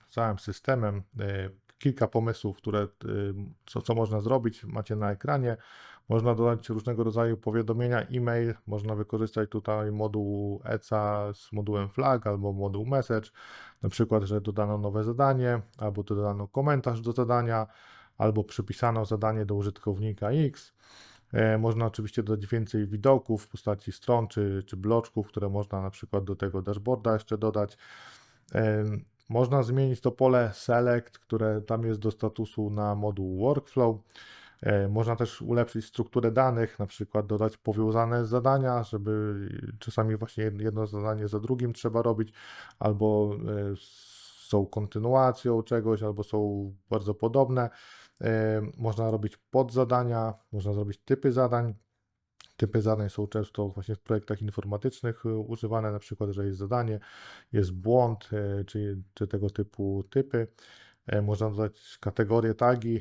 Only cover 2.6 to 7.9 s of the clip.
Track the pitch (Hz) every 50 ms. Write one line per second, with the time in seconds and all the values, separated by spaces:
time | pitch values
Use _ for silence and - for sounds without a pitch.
2.6 | - 110 104 104 101 101 - - - 110 104 101 101 101 101 101 101 - 156 -
3.6 | _ - - 113 - - 117 113 113 101 107 107 104 113 131 131 117 117 113 -
4.6 | - - - 110 107 - 110 107 107 104 104 98 - 139 147 139 127 120 117 113
5.6 | - - - - - - - - _ - 110 113 110 120 117 110 117 117 120 113
6.6 | - - 113 110 104 123 120 110 117 113 104 117 117 113 113 110 - 110 107 117
7.6 | 110 107 113 113 123 123